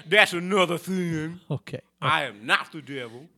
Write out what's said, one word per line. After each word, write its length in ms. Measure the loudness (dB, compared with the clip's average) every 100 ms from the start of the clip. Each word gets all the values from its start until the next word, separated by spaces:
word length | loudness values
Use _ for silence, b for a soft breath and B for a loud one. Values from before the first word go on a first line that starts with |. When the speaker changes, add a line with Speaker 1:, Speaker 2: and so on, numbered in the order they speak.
| 2
Speaker 1:
that's 240 | 6 6
another 460 | 4 0 2 2 0
thing. 640 | -4 -2 -2 -2 -4 -8 -6
Speaker 2:
Okay. 300 | -6 -6 -14 -14 -6
Speaker 1:
I 240 | -2 0
am 220 | -2 -6 0
not 240 | 0 0
the 100 | -14
devil. 460 | -12 -10 -10 -14 -18